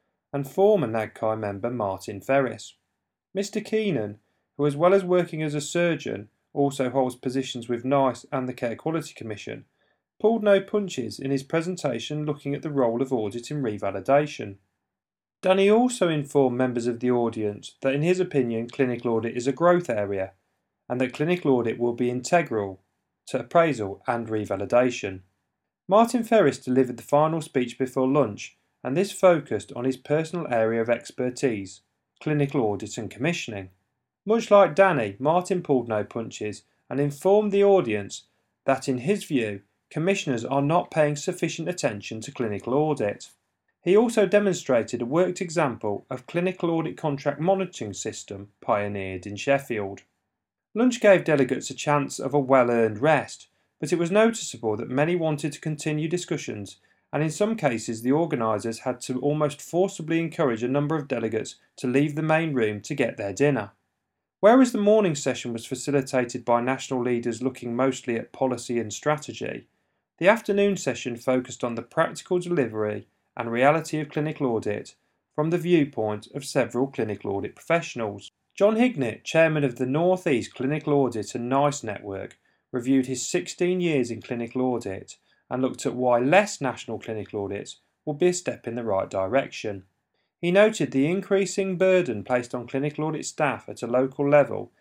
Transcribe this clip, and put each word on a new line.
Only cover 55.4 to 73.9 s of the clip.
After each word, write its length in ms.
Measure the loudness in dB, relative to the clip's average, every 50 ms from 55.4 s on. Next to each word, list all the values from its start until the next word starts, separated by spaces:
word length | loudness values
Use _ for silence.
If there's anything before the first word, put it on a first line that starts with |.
| -4 -6 -6
to 80 | -6
continue 480 | -8 -8 -8 -6 -4 -4 -2 -2 -2 -2
discussions, 680 | -4 -4 -4 -6 -6 -6 -6 -8 -8 -10 -10 -12 -14 _ _ _ _ _ _ _ -4
and 100 | -2 -2
in 60 | -2
some 260 | 0 0 -2 -2 0
cases 460 | 0 0 0 0 0 -4 -6 -8 -4
the 120 | 0 0 2
organisers 640 | 2 2 0 0 -2 0 0 0 0 -2 -4 -6 -4
had 200 | -4 -6 -6 -6 -6
to 180 | -8 -6 -2
almost 400 | -2 -2 0 0 0 -2 -2 -6
forcibly 600 | -10 -4 0 0 0 0 -2 -6 -6 -2 -2 -2
encourage 420 | -2 -2 -2 0 0 0 0 0 -2
a 60 | 0
number 280 | 0 0 0 0 -2
of 100 | -4 -4
delegates 500 | -4 -4 -2 -2 -2 -2 -4 -4 -6 -10 -16 _ _ _
to 100 | -6 -4
leave 280 | 0 2 2 2 2 0
the 80 | -2 0
main 320 | 2 2 2 2 0 0
room 260 | 0 0 0 0 -4
to 140 | -6 -6 -2
get 240 | 0 0 0 -2 -4
their 160 | -6 -6 0
dinner. 380 | 2 2 4 4 2 -2 -6 -12 _ _ _ _ _ _ _ _ _ _ _ _ _
Whereas 320 | 6 8 8 8 8 6 4
the 60 | 2
morning 360 | 4 6 6 6 4 2 0
session 380 | 0 -2 -2 -2 -2 -4 -6 -8
was 140 | -8 -8
facilitated 800 | -8 -8 -6 -2 0 0 0 0 0 0 -2 -2 -2 -4 -6 0
by 160 | 0 2 2 2
national 400 | 0 -2 -4 -4 -4 -4 -2 0
leaders 400 | 0 0 0 -2 -4 -4 -4 -4
looking 340 | -6 -6 -6 -8 -6 -2
mostly 400 | 0 0 0 0 -2 -4 -4 -4
at 160 | -4 -6 -8 -6
policy 460 | -4 -2 -2 -2 -4 -6 -4 -4 -4
and 120 | -4 -4
strategy, 760 | -8 -4 -2 -2 -2 -2 -4 -10 -12 -10 -8 -8 -8 -10 -14 _ _ _ _ _ _ _ _ _ _ _ 4
the 60 | 4
afternoon 480 | 4 4 0 0 2 2 2 2 0
session 400 | 0 -2 -4 -4 -4 -6 -6 -8
focused 480 | -4 -2 0 0 0 -2 -4 -8 -6 -6
on 100 | -4 -4
the 80 | -6 -8
practical 560 | -4 0 0 0 0 -2 -8 -6 -2 -2 -2
delivery 720 | -2 0 0 0 0 0 -2 -2 -2 -2 -4 -6 -8 -14 _ _ _ _ _
and 140 | -8 -6 -4
reality 480 | 0 4 6 6 6 4 0 -4